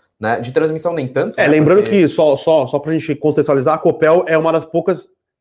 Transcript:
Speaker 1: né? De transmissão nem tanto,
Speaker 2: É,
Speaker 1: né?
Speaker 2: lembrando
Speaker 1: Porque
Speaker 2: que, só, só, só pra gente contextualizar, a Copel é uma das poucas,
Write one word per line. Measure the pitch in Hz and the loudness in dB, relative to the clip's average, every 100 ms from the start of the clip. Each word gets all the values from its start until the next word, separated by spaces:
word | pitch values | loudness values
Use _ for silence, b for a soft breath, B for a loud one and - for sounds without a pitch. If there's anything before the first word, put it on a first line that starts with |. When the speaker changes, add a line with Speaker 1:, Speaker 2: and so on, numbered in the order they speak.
| B - | B -8
Speaker 1:
né? | 107 117 | -4 -4
De | 120 | -4
transmissão | 151 156 156 175 | -2 -2 -2 -6
nem | 165 127 | -6 -4
tanto, | 135 196 - | -4 -4 0
Speaker 2:
É, | |
Speaker 1:
né? | 160 | 2
Speaker 2:
lembrando | 151 151 196 | 2 4 4
Speaker 1:
Porque | 226 202 | 2 2
Speaker 2:
que, | 151 | 2
só, | - 151 135 | 2 0 0
só, | - 160 127 | 2 0 0
só | 143 | -4
pra | 151 | -4
gente | 160 156 143 | -4 -4 -4
contextualizar, | 151 147 147 139 131 | -2 0 0 0 0
a | 156 | 0
Copel | 175 - 156 175 180 | 0 2 2 2 2
é | 160 | 0
uma | 160 | 0
das | 160 | -2
poucas, | 160 170 165 170 - _ _ _ | -2 -4 -2 -4 -8 _ _ _